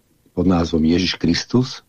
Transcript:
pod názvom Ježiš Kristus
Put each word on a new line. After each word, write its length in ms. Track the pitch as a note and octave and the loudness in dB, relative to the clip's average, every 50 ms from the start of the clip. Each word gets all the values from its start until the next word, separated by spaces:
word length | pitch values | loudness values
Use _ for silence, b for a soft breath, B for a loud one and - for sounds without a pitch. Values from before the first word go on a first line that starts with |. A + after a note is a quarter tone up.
| _ _ _ _ _ _ _ | _ _ _ _ _ _ _
pod 160 | F2+ - F#2+ | -2 0 2
názvom 320 | F#2 E2+ E2+ E2+ - D#2+ | 2 2 0 0 0 0
Ježiš 400 | D#2 D#2+ E2+ F2+ F2+ E2 - - | 2 2 2 2 0 -2 -2 -2
Kristus 640 | - D#2+ E2+ - - - - B2 B2+ - - - - | 0 0 0 -2 -2 0 0 0 0 -2 -6 -12 -18